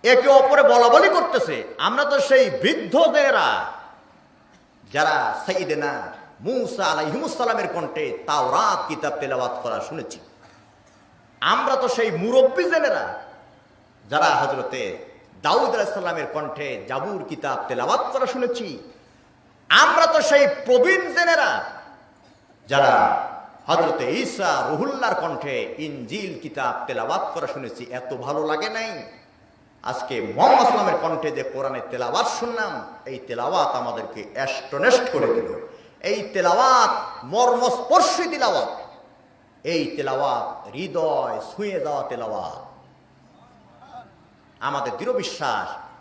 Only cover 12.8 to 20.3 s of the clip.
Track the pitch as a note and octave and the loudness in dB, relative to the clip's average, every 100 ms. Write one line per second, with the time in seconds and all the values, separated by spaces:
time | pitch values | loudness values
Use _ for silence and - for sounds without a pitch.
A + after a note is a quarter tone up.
12.8 | D4 F3 - - - - - _ _ _ | 2 -2 -4 -10 -14 -20 -20 _ _ _
13.8 | _ _ G2+ D3 E3 - C#3 C3+ A#2+ C3 | _ _ -4 0 2 2 0 -4 -6 -6
14.8 | G#2+ E2 - - _ - D3+ G#3+ C#4 A#3 | -8 -8 -14 -20 _ -4 0 2 2 0
15.8 | G3+ G3+ F3+ E3 C#3+ D#3 D3 C#3+ C#3+ A#2+ | -2 -4 -4 -4 -6 -6 -8 -8 -8 -10
16.8 | - C3 F#3 G3 D3+ D#3 C#3+ C3 - B2 | -8 -8 -6 -8 -10 -8 -6 -6 -4 -4
17.8 | C3 A#3+ - C4 B3+ B3+ B3 A#3+ G3+ - | 0 0 0 -2 -2 -2 -4 -4 -8 -12
18.8 | - - _ _ _ _ _ _ _ G3+ | -16 -20 _ _ _ _ _ _ _ 4
19.8 | D4+ D#4 D#4+ D#4 - | 6 6 4 4 4